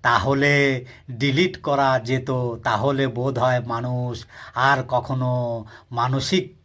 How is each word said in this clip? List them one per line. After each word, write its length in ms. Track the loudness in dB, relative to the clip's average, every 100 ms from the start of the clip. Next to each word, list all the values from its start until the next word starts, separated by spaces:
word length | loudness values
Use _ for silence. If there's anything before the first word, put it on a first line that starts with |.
তাহলে 800 | 4 2 2 2 4 4 4 0 -6 -20 -14
ডিলিট 500 | -2 0 2 0 -2
করা 400 | -2 2 4 2
যেত, 260 | 0 -4 -2 -2 -2 -4
তাহলে 420 | -2 0 0 0 -2
বোধহয় 540 | -2 -4 0 2 0
মানুষ 680 | -2 -4 -4 -4 -4 -6 -12 -18 -12
আর 300 | 0 2 2 2
কখনো 760 | -2 -2 -2 0 -2 -2 -6 -10 -18 _
মানসিক 680 | -2 0 0 0 0 -2 -14